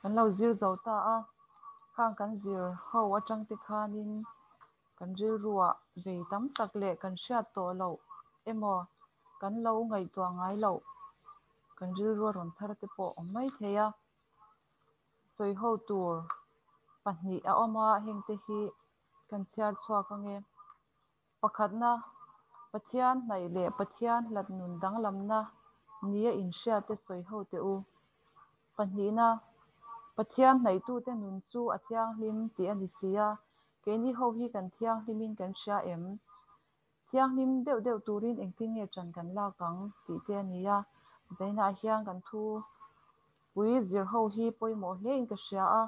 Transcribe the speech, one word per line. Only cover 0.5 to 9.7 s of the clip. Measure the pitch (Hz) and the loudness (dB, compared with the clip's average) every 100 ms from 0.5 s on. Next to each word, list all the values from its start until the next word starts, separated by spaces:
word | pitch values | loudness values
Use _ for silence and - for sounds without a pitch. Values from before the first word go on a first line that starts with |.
| 214 | 4
zo | 196 185 226 | 2 0 -2
ta | 214 190 226 | 0 2 0
a. | 220 _ _ _ - - _ - | -2 _ _ _ -20 -20 _ 0
Khang | 226 202 | 0 2
kan | 208 214 | -4 -2
zir | 202 190 180 180 - | -2 -2 -2 -4 0
ho | 233 214 202 | 2 4 2
atang | 208 220 214 | 0 -6 -4
te | 208 - | -10 -4
khanin | 214 214 208 214 214 220 - _ _ - _ _ _ | -2 -2 -4 -4 -6 -8 -16 _ _ -20 _ _ _
kan | 180 185 | -8 -2
ril | 214 220 | 0 0
rua | 208 202 180 - _ - | 0 4 4 4 _ -12
ve | 185 180 165 | -6 -6 -4
tam | 202 262 277 | -2 -2 -2
tak | 208 208 | -2 0
le | 196 165 | -2 -2
kan | 190 180 | -6 -8
hriat | - 180 - - | -2 -2 -2 -4
tawh | 180 185 | -4 -2
lo. | 185 160 _ - - _ - | -4 -4 _ -20 -20 _ -8
Emaw, | 220 208 185 180 _ _ _ _ - | -4 0 0 -2 _ _ _ _ -8
kan | 196 220 | -4 0
lo | 226 | 2